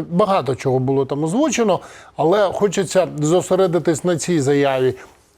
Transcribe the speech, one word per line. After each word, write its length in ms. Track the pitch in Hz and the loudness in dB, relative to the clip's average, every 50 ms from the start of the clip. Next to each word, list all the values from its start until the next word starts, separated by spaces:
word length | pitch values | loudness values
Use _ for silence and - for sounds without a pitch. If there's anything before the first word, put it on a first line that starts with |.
| 160 - | -4 -2
Багато 440 | 165 175 214 190 196 185 143 123 131 | 0 0 2 2 2 0 0 -2 -4
чого 240 | - - 143 127 131 | -4 -2 -2 0 0
було 280 | 131 127 139 135 139 | 0 0 0 0 0
там 180 | 135 147 139 151 | -2 -2 -4 -4
озвучено, 560 | 160 170 240 302 320 214 208 233 214 180 143 - - - - - - - | -2 0 0 0 0 0 0 0 0 0 -2 -2 -8 -20 -20 -20 -14 -6
але 360 | - 135 160 175 208 208 180 - | -2 0 2 2 2 2 0 0
хочеться 560 | - 202 208 170 208 196 139 - 190 175 143 139 147 | 0 -2 -2 0 -2 -4 0 0 0 0 0 -2 -4
зосередитись 840 | 151 151 165 185 170 - 185 180 190 185 165 175 143 - 170 - - | -2 2 2 2 2 2 2 2 2 2 2 0 0 0 -2 0 0
на 120 | 175 180 | -2 -2
цій 240 | 151 - - 175 160 | -2 -2 -2 0 0
заяві. 540 | 135 131 143 143 143 139 135 131 131 131 127 - - - - _ _ _ _ | 2 2 2 2 2 2 2 2 0 0 0 -2 -8 -20 -20 _ _ _ _